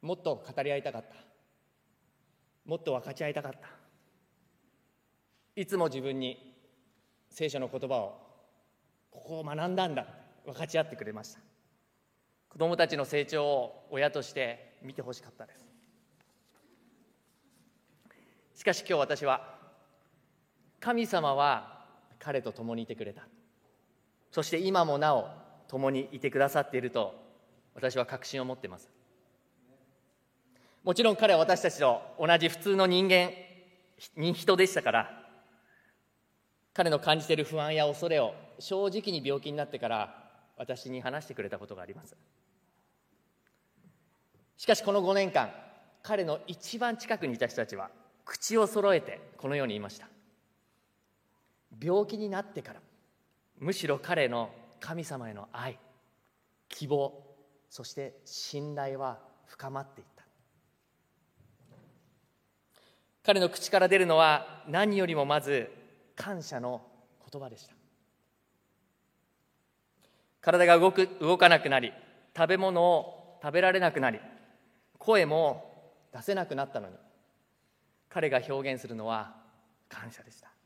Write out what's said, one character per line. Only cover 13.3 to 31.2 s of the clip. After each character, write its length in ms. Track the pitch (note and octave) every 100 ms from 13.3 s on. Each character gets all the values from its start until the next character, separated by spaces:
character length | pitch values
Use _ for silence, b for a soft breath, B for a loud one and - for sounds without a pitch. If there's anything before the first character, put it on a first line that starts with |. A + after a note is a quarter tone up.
| D#3 D3
を 400 | C#3 A#2+ - -
親 200 | C3 D3
と 120 | D3
し 100 | B2+
て 460 | - B2 A#2 - _
見 120 | C3+
て 80 | C3+
ほ 100 | B2
し 100 | B2
か 80 | -
っ 20 |
た 140 | - A#2
で 80 |
す。 140 | - - _ _ _ _ _ _ _ _ _ _ _ _ _ _ _ _ _ _ _ _ _ _ _ _ b b b b
し 100 | -
か 80 | -
し 80 | F#3
今 80 | -
日 60 |
私 320 | F3 C3+ C#3+ C#3
は、 320 | C3 - - - _ _ _ _ _ _ _ _ _ _ _
神 260 | A3+ A#3+ A3+
様 280 | F#3 D3+
は 520 | C#3 C#3+ A#2+ F#2+ - - - _ _
彼 240 | D3+ C#3
と 100 | A#2
共 220 | G#2 A2+
に 80 | A#2
い 40 | A2+
て 80 |
く 100 | A2+
れ 80 | G#2
た。 140 | G2+ - _ _ _ _ _ _ _ _ _ _
そ 120 | -
し 80 | D3+
て 80 | E3
今 260 | F#3+ F#3+
も 140 | E3 C#3+
な 160 | D3+
お 140 | C#3 - - - - _
共 220 | C3 C3+
に 180 | C3+ C3+
い 60 | C3+
て 120 | C#3+
く 80 | C#3
だ 100 | C#3
さ 120 | D3+
っ 100 | C#3
て 80 | B2+
い 20 |
る 100 | B2
と 240 | A#2+ G2+ - - _ _ _ _
私 220 | - B2+ B2+
は 100 | A#2+
確 200 | C3 -
信 160 | C#3
を 20 |
持 100 | B2+
っ 20 | B2+
て 100 | -
い 40 |
ま 80 | F2+
す。 120 | - _ _ _ _ _ _ _ _ _ _ _ _ _ _ _ _ _ b b
も 120 | -
ち 80 | F3+
ろ 100 | A3+
ん 40 |
彼 180 | G3+